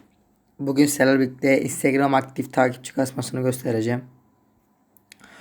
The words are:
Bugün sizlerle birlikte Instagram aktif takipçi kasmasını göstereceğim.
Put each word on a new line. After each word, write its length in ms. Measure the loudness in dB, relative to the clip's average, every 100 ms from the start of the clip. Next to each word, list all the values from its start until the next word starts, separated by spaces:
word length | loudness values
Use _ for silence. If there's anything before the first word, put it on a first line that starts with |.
| _ _ _ _ _ -10
Bugün 280 | -2 2 2
sizlerle 340 | 4 4 4
birlikte 420 | 0 0 2 2
Instagram 520 | 0 -2 0 2 2
aktif 380 | 2 -2 -8 -4
takipçi 420 | 0 0 0 -8
kasmasını 460 | -4 -4 -4 -6 -4
göstereceğim. 640 | -2 -2 -4 -2 -2 -4 -8 _ _ _ _ _ _ _ _ _ _ -20 -20 -20